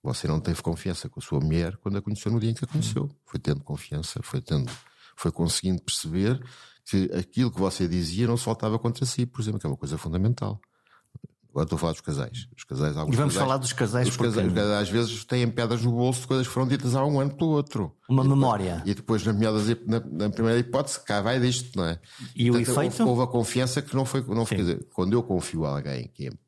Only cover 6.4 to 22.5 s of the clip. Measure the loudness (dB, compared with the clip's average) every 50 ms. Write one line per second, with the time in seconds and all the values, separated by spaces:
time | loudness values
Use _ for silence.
6.4 | -4 -12 -20 -20 -20 -20 -20 _ _ 0 2 2 2 2 0 -4 -4 -2 _ 2
7.4 | 2 2 2 0 0 0 2 0 0 0 2 0 0 0 0 0 2 2 2 0
8.4 | 0 -2 -2 -2 -2 -2 -2 0 0 -2 -2 0 -4 -4 0 -2 -2 -2 _ -6
9.4 | -4 -4 -4 -2 -2 -4 -4 -4 -4 -6 -6 -6 -4 -2 0 2 2 2 2 0
10.4 | -2 -6 -6 -8 _ _ _ _ _ _ _ _ _ _ _ -20 -20 -20 _ _
11.4 | _ _ _ -2 0 0 0 0 0 -2 -2 -2 -6 -6 -4 -4 -4 -6 -8 -12
12.4 | -14 -14 -18 -20 -12 _ -2 0 0 0 0 -2 -2 0 2 2 2 2 2 0
13.4 | 2 2 2 0 0 -2 -2 0 0 0 2 2 0 0 0 0 0 2 2 2
14.4 | 2 2 2 2 2 2 2 2 0 0 2 0 0 0 -4 -8 -6 _ 0 0
15.4 | 0 0 0 0 0 0 0 2 2 2 2 4 2 2 2 0 -2 0 0 0
16.4 | 0 0 0 0 2 2 2 0 2 0 2 2 2 2 2 2 0 0 0 0
17.4 | 0 2 2 2 0 0 -4 -4 -4 -4 -6 _ _ 2 4 4 6 6 6 6
18.4 | 6 4 4 2 0 -2 -2 -2 -2 -2 -2 -2 0 0 0 2 2 2 2 4
19.4 | 2 4 4 2 2 2 0 0 0 -2 -2 -2 -2 -4 -4 -2 -2 -2 0 2
20.4 | 2 4 4 4 2 2 0 -2 -2 -2 -6 -10 -4 -2 0 0 2 2 2 2
21.4 | 2 2 2 0 -4 -4 -4 -2 0 0 -2 -4 -8 -18 -18 -16 -16 -14 -2 2
22.4 | 4 4